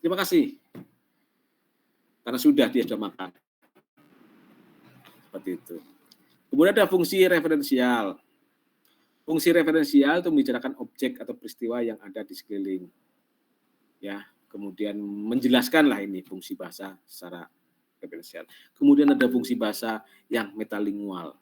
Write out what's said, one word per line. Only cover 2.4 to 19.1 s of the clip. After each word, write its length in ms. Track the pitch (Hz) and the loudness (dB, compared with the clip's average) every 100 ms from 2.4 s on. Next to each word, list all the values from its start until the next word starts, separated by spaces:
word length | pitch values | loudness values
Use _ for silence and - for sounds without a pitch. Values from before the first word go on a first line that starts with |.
sudah, 260 | 151 143 113 | 4 4 2
dia 80 | 123 | 2
sudah 180 | 110 107 | -2 -4
makan. 300 | 104 - 92 _ _ _ _ _ _ _ _ _ _ _ _ _ _ _ _ - - _ _ | -8 -10 -16 _ _ _ _ _ _ _ _ _ _ _ _ _ _ _ _ -20 -20 _ _
Seperti 200 | - - | -14 -10
itu. 220 | 90 - 85 - _ _ _ _ _ _ | -10 -10 -18 -18 _ _ _ _ _ _
Kemudian 240 | 135 175 | 4 6
ada 160 | 196 190 | 6 4
fungsi 340 | 185 165 190 185 | 2 0 4 4
referensial. 880 | 175 160 156 139 131 123 120 101 - _ _ _ _ _ _ _ _ _ _ | 4 2 0 0 2 2 2 -2 -8 _ _ _ _ _ _ _ _ _ _
Fungsi 300 | - 160 175 | -4 0 4
referensial 680 | 170 160 160 143 143 139 170 | 4 4 2 4 4 4 2
itu 100 | 175 | 2
membicarakan 400 | 151 131 123 131 - | 0 2 -2 -4 -10
objek 400 | 120 _ 131 127 | -14 _ -8 -6
atau 160 | - 120 | -14 -14
peristiwa 420 | 110 - 117 120 | -14 -10 -6 -4
yang 160 | 117 107 | -4 -6
ada 240 | 104 98 | -14 -14
di 80 | 101 | -14
sekeliling. 560 | 92 - 101 98 92 90 _ _ _ _ _ _ _ _ _ _ _ | -16 -12 -8 -6 -6 -10 _ _ _ _ _ _ _ _ _ _ _
Ya, 240 | 98 101 104 _ _ | -14 -14 -16 _ _
kemudian 480 | 92 98 92 104 101 | -14 -14 -8 -8 -6
menjelaskanlah 1040 | 101 101 104 123 123 123 120 160 151 104 | -8 -8 -4 -2 2 2 2 4 4 2
ini 240 | 101 95 | -6 -10
fungsi 320 | 92 95 - 139 | -10 -16 -14 -14
bahasa 400 | 90 - 98 92 | -14 -14 -16 -18
secara 400 | _ - 87 87 85 _ _ _ _ _ | _ -20 -18 -18 -18 _ _ _ _ _
referensial. 480 | 92 82 - 82 - - _ | -18 -18 -16 -18 -18 -20 _
Kemudian 400 | _ 143 143 143 | _ 4 6 6